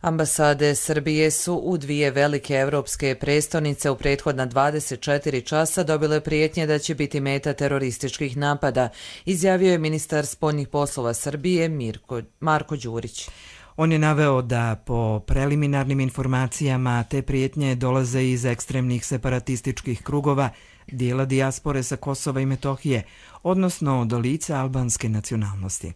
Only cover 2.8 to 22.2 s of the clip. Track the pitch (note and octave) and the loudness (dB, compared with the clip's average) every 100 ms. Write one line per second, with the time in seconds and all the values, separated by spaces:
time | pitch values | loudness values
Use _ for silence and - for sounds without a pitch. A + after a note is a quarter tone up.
2.8 | - - C#3 C3 C#3 D3 D3 E3 D3+ C#3 | -2 -2 -2 0 2 2 2 0 0 0
3.8 | D3 C3+ C#3+ C#3 - C3 B2+ B2+ C#3+ D3+ | 0 0 0 0 0 -2 0 2 2 2
4.8 | D3 B2 - C#3+ D3+ C3 A#2+ D3+ D#3+ - | -4 -6 0 0 0 -4 0 0 2 0
5.8 | D#3+ D#3 D3+ D3+ D3+ D3+ D#3 D#3 D3+ D3+ | 0 2 2 0 0 2 2 0 0 0
6.8 | - D3+ C#3+ D3 C#3 C#3 D3+ C#3 C#3+ C#3 | 0 -4 -2 -2 -2 -2 -2 0 0 0
7.8 | C3 A#2 C3+ - C#3+ B2+ C#3+ D3 C#3+ B2 | -2 -4 -6 -4 -6 -2 0 0 0 2
8.8 | B2 - - - - F#3 F#3+ F#3 F#3+ F3 | 0 -2 -18 -10 -4 0 2 4 4 4
9.8 | D#3 D#3 - D3+ C#3+ - D#3 D3 C3 D3 | 2 -2 -2 -2 -2 -2 -2 0 -2 -2
10.8 | C#3+ - A#2 A#2 D3 C#3+ D#3+ F3 E3 D3+ | -2 -2 -2 -2 -4 -2 0 2 2 -2
11.8 | A#2 A2 _ B2 A2 _ D#3 D3+ D3 C#3+ | -4 -6 _ -10 -10 _ 0 0 0 -6
12.8 | A#2 A2+ A#2 - - - - - - - | -6 -6 -8 -12 -14 -16 -20 -20 -16 0
13.8 | D#3+ D#3+ D3+ D3 D3+ C3 B2 A#2+ A#2 A2 | 2 4 4 4 4 2 0 0 0 -4
14.8 | - A#2 A2+ G#2+ - C3+ C#3 D3 C#3+ C#3+ | -2 0 0 0 0 2 2 2 2 0
15.8 | C3+ C3+ C3 - C3 C3 B2+ - C#3+ C3 | 0 0 0 -2 0 0 0 -2 0 0
16.8 | B2+ A#2+ A#2 C#3 C3 C3+ C3+ D3+ C#3 B2+ | 0 0 0 -4 -2 0 0 0 -2 0
17.8 | B2+ C3 B2+ C3 C3 B2+ B2+ A#2 - C3 | 2 2 0 0 0 0 0 -2 -2 -2
18.8 | B2+ B2 - C3 B2+ B2+ A#2+ B2+ - B2 | 0 -2 -2 -4 -2 -2 -2 -4 -4 -6
19.8 | - A#2 - C#3+ C#3+ C#3 C3 - - - | -6 -6 -2 -2 2 2 0 -2 -20 -20
20.8 | - B2+ B2 B2+ C3+ C3+ C3+ C3 D3+ C#3 | -14 -4 -2 0 0 2 0 -2 -4 -2
21.8 | B2+ C3+ - C3+ | -2 -6 -6 -4